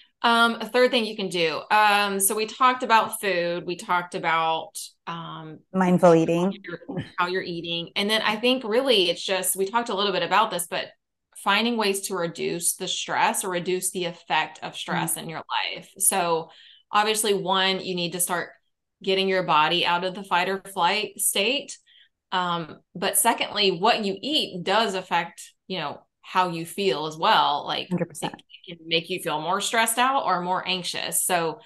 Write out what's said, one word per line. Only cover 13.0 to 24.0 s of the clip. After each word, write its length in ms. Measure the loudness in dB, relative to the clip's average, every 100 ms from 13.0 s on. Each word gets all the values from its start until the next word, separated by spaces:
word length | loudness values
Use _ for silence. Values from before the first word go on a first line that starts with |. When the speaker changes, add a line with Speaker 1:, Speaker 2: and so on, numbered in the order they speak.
| -4 0 2 0 -4
Speaker 1:
or 40 |
reduce 420 | -4 -2 -2 -2
the 140 | -4 -6
effect 540 | -8 -2 -2 -2 -8
of 140 | -14 -10
stress 360 | -6 -4 -2
Speaker 2:
Mm-hmm. 80 | -4
Speaker 1:
in 60 | -8
your 140 | -12 -6 -4 -4 -8
life. 120 | -14 -2
So 500 | 0 2 0 -2 -4 -16 -20 -20 _
obviously, 420 | 0 2 2 0
one, 460 | 0 2 2 2 0
you 160 | -4 -4
need 160 | -4
to 80 | -2
start 300 | -2 -2 -6 -12 _ _ _ _
getting 280 | -2 0 2
your 140 | 0
body 420 | 2 2 4 2 0
out 180 | 0
of 120 | -2 -6
the 80 | -2
fight 240 | 0 0
or 120 | -2 -6
flight 440 | 0 0 0 -4 -4
state. 600 | -2 0 0 -2 -6 -16 _ _ _ _ _
Um, 460 | -4 -2 -4 -6 -14 _
but 240 | -6 -2 2
secondly, 540 | 2 0 -2 0 2
what 320 | 4 2 2